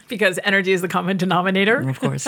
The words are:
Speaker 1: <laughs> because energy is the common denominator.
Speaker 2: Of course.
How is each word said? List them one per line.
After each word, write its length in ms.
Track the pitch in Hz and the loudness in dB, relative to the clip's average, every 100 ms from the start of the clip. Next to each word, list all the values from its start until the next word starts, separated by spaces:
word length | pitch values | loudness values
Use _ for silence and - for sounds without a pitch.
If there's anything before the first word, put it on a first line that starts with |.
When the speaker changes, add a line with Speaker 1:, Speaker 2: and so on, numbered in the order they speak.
Speaker 1:
<laughs> 60 | - | -6
because 300 | 214 196 185 | -2 0 0
energy 280 | 202 196 185 | 0 0 2
is 80 | 185 | 0
the 60 | 185 | 0
common 300 | 185 180 190 | -2 0 0
denominator. 720 | 185 175 185 190 202 262 131 | 0 2 2 2 2 2 -2
Speaker 2:
Of 120 | 127 | -2
course. 280 | 226 139 | -4 -2